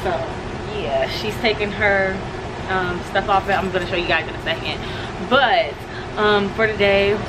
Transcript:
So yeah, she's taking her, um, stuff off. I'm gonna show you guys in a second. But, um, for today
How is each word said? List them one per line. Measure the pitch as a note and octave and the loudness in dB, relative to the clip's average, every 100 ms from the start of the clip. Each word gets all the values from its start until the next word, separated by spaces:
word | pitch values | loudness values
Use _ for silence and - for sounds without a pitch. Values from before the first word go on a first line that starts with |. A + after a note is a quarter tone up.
So | F#3 E3 - - - - - G#3 | -2 -2 -4 -6 -8 -8 -6 -6
yeah, | D#3 C3+ C3+ | -2 0 0
she's | - G#3+ G#3 | -2 -4 -2
taking | A#3 G#3 G#3 | 0 0 -2
her, | G3 G#3+ G3 G3 F#3+ - - - - - | 0 2 4 2 -2 -6 -8 -8 -8 -2
um, | F#3+ F3+ F3 E3 | -2 0 -4 -2
stuff | G3+ F#3+ | -2 2
off. | G3 F#3+ | 2 4
I'm | F#3+ F#3+ | 0 0
gonna | F3+ F3 | -2 -2
show | F#3 | -2
you | E3+ | 2
guys | E3 D#3 | 0 0
in | |
a | D3+ | -6
second. | D#3 D#3+ D#3+ C#3+ - - - - F#3 | -4 -4 -4 -6 -6 -8 -8 -8 2
But, | C4+ B3+ F#3 D#3 C#3+ - - - - | 4 6 6 4 0 -10 -10 -8 0
um, | G#3 G#3 G3+ | 4 4 2
for | G3 A3 | 0 0
today | G#3+ G3+ G3 G3 G#3 | 4 4 6 4 2